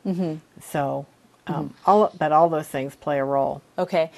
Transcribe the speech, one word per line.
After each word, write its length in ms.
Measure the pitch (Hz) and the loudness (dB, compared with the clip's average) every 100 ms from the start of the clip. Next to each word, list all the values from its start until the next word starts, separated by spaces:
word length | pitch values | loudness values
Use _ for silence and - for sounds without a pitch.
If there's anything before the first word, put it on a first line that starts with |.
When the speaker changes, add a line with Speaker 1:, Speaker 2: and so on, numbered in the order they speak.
| 196 | -6
Speaker 1:
Mm-hmm. 300 | 180 175 156 _ - | -4 -4 -6 _ -20
Speaker 2:
So, 440 | - 151 139 139 139 _ _ _ - | -8 -4 -4 -4 -10 _ _ _ -8
um, 80 | 147 | -8
Speaker 1:
Mm-hmm. 340 | 143 - - | -8 -4 4
Speaker 2:
all, 220 | 208 214 - | 4 4 0
but 140 | 151 | 2
all 180 | 151 170 | 4 4
those 180 | 160 156 | 2 -4
things 280 | 143 135 - | -6 -8 -8
play 240 | - 143 | -4 -2
a 40 | |
role. 380 | 135 139 135 139 - - | 0 0 -2 -4 -12 -8
Speaker 1:
Okay. 320 | 180 180 160 | -4 -2 -2